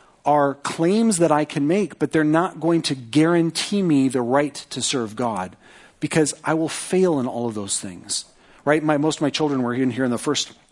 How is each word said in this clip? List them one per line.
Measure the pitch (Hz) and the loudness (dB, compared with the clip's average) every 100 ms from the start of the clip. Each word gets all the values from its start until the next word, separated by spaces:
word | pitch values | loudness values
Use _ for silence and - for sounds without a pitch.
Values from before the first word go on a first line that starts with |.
| _ _ | _ _
are | - 147 143 | 0 2 2
claims | 135 - - 170 208 226 175 | 0 -8 -2 2 2 2 2
that | 165 | 2
I | 151 | 2
can | 151 151 143 | 0 0 0
make, | 190 185 - | 2 0 -2
but | 143 | 0
they're | 160 | 2
not | 151 160 180 170 | 4 2 0 -2
going | 160 170 | 0 0
to | 156 | 0
guarantee | 135 117 143 160 170 165 160 - 202 | -6 0 2 4 4 2 -2 -4 -2
me | 180 143 131 | 2 4 2
the | 127 | 0
right | 120 135 147 - - | 2 2 0 -6 -12
to | 135 | -6
serve | 120 139 113 110 | -4 -2 -4 -4
God | 123 101 92 - - - - _ | -4 -4 -8 -12 -20 -20 -20 _
because | 151 160 147 - | -2 2 0 -2
I | - | -2
will | 160 160 | -2 -2
fail | - - 185 185 147 | -6 -2 2 2 2
in | 123 | -2
all | 120 120 | -4 -4
of | |
those | 107 98 - | -6 -6 -6
things. | 98 87 - - - _ _ - | -8 -14 -8 -8 -8 _ _ -6
Right? | - 156 | 0 2
My, | 151 147 | 2 2
most | 151 - | 0 0
of | |
my | 147 | -2
children | - 156 135 | 0 0 0
were | 120 | -2
in | 120 131 | 0 -2
here | 113 | 0
in | 131 | -2
the | 117 | -2
first | - 139 - - _ | -2 -4 -6 -12 _